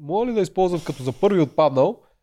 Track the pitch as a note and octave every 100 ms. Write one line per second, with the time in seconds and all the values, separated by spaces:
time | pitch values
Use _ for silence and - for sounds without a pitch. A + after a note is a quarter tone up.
0 | D3 G3 B3 A3+ F3+ - F#3 F3 - C#3
1 | B2+ B2 G3+ G3 C#3+ - D#3 C3+ C#3+ -
2 | _ _